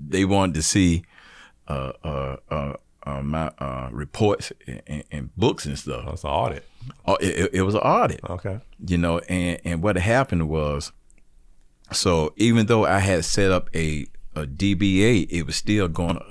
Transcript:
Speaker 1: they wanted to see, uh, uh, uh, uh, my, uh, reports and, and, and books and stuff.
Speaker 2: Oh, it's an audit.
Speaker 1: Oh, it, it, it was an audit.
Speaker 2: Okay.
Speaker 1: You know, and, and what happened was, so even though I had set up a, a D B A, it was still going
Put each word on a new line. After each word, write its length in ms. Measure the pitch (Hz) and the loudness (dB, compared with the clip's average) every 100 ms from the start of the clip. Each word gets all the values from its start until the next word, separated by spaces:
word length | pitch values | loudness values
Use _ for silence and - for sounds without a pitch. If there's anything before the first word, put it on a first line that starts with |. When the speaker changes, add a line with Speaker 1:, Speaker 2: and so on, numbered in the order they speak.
| 71 | -2
Speaker 1:
they 160 | 92 | 0
wanted 300 | 98 98 92 | 4 4 2
to 80 | 80 | 0
see, 400 | - 104 90 82 - - - - - _ - | 2 4 4 4 -2 -18 -20 -20 -20 _ -8
uh, 240 | 71 65 - | -6 -6 -8
uh, 340 | 80 69 67 67 - | -6 -6 -6 -8 -8
uh, 240 | 76 71 67 _ - | -6 -6 -8 _ -14
uh, 180 | - 69 | -10 -6
my, 260 | 71 80 78 - | -4 -2 -4 -6
uh, 300 | 69 64 64 | -8 -6 -8
reports 600 | 60 71 - 104 - - - - | -10 -8 0 2 2 -4 -14 -14
and, 140 | 62 - | -14 -10
and, 160 | 73 - | -10 -10
and 240 | 73 64 | -10 -8
books 300 | - 120 - | 0 0 0
and 120 | 71 69 | -6 -8
stuff. 260 | 73 60 - | -8 -8 -8
Speaker 2:
Oh, 40 | |
it's 100 | 78 | -8
an 60 | 71 | -4
audit. 360 | 80 - 71 - - 120 - | -2 -2 -6 -14 -18 -18 -8
Speaker 1:
Oh, 100 | - | -2
it, 120 | 98 90 - | 0 0 0
it, 100 | 95 | 0
it 60 | 92 | 0
was 140 | 92 | 0
an 60 | 107 | 2
audit. 400 | 135 214 156 92 92 | 2 2 2 -2 -8
Speaker 2:
Okay. 300 | 90 101 104 - - | -8 -8 -8 -12 -10
Speaker 1:
You 120 | 90 87 | -2 0
know, 220 | 85 85 | 2 0
and, 400 | - 90 87 - | -2 -2 -2 -4
and 180 | 87 85 | -4 -2
what 120 | 104 95 | 0 2
happened 520 | 98 123 131 87 78 | 2 2 2 0 0
was, 420 | 78 73 73 - - _ - - - - - - _ - | 0 -2 -2 -6 -14 _ -20 -20 -20 -20 -20 -20 _ -8
so 420 | - 98 82 76 | -2 2 2 0
even 300 | - 117 117 | 2 4 4
though 200 | 107 113 | 4 4
I 140 | 80 98 | 4 2
had 240 | 98 87 | 2 2
set 260 | - - 98 | 2 2 4
up 180 | 90 - | 2 0
a, 320 | 82 78 76 - - - | -2 -2 -2 -6 -12 -10
a 100 | 78 | -8
D 280 | 71 71 98 | -6 -2 0
B 300 | 92 101 92 | 2 4 6
A, 80 | 110 110 - | 6 4 2
it 160 | 90 | -4
was 100 | 80 | -4
still 320 | - 101 104 87 | -4 0 2 2
going 320 | 80 85 80 - | 0 -2 -2 -6